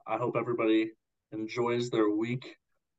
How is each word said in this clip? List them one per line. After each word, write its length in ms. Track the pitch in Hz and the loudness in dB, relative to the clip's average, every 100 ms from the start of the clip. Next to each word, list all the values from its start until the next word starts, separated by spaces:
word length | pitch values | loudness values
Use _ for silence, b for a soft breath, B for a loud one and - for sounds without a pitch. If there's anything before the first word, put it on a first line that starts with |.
| - | -6
I 120 | 110 | -4
hope 180 | 120 120 | -2 -2
everybody 540 | 120 120 110 110 113 - _ _ _ | 0 2 4 4 2 -6 _ _ _
enjoys 580 | 110 110 123 120 120 120 | -10 -6 -2 0 0 0
their 180 | 120 107 | 2 2
week. 460 | 107 117 127 - - _ _ _ | 2 -2 -4 -8 -20 _ _ _